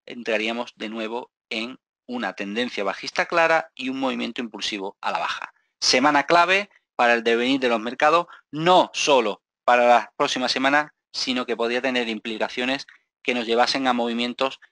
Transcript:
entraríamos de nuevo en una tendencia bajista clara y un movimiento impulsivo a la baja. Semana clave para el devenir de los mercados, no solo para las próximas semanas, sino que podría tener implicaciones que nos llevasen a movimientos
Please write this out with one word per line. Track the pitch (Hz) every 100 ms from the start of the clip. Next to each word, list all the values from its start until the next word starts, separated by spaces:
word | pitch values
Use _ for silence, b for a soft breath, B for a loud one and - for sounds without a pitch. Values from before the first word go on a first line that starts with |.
| -
entraríamos | 120 117 107 110 117 120 -
de | 110
nuevo | 113 110 117 131 _ -
en | 113 117 131 _ _ -
una | 123 101
tendencia | - 101 107 123 -
bajista | 98 92 135 - 175
clara | 170 165 160 -
y | - 131
un | 131
movimiento | 131 120 117 113
impulsivo | 117 104 - 104 98 -
a | 107
la | 95
baja. | 82 - - _ _ _
Semana | - 131 143 147
clave | - 170 175 190 202 b _ -
para | 120
el | 117
devenir | 113 117 123 135
de | 127
los | 117
mercados, | 113 127 151 165 170 B _
no | 147 165 185 120
solo | - - 131 110 95 _ _
para | - 123 120
las | 120 107 -
próximas | 143 131 127
semanas, | 135 135 147 151 _ _
sino | - - 127 123
que | 110
podría | 117 123
tener | 131 127 117
implicaciones | 107 120 110 110 - 123 139 b b _ _
que | -
nos | 123 110
llevasen | 117 123 135 131
a |
movimientos | 123 117 117 123 120 131 - b